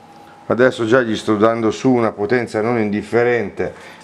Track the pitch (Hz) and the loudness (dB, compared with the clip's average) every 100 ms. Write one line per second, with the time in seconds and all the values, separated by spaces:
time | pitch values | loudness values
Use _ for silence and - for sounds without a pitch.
0 | - - - - - 110 123 - 110 131 | -20 -20 -20 -18 -4 2 2 2 2 2
1 | 117 104 - 104 110 117 110 104 131 123 | 2 -4 -2 2 2 2 -2 0 2 2
2 | 110 98 104 123 113 110 110 120 107 104 | 0 -2 -2 0 -2 -4 -2 -2 -2 -4
3 | 104 113 120 120 98 87 90 - - - | 0 0 2 0 -4 -6 -8 -8 -20 -20